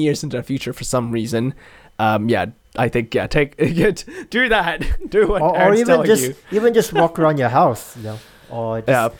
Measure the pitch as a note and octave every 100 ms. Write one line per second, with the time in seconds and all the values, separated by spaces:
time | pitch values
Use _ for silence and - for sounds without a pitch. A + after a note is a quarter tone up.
0 | D3+ C#3+ D3+ - - C3+ - B2+ - B2+
1 | A#2 A#2 A2 A2+ B2 - - - - -
2 | G#2+ G#2+ G#2+ G#2+ F#2 - _ - A#2+ A#2+
3 | A2+ A#2+ F#2 D3+ - - D3+ E3+ G#3+ -
4 | - F4 D#4+ A#3+ B3+ G#3+ E3+ - - -
5 | F#4+ G3 F#3+ G3+ D#3 D#3 F3+ G#3 A#3+ -
6 | G3+ G#3+ B2+ C3+ - G3 A#3 A3+ - -
7 | F4 E4 D#3 D3 B2 B2+ E3 A2 - B2
8 | G#2+ A2 - - - A#2 A2+ A2+ A2+ C3
9 | A#2 -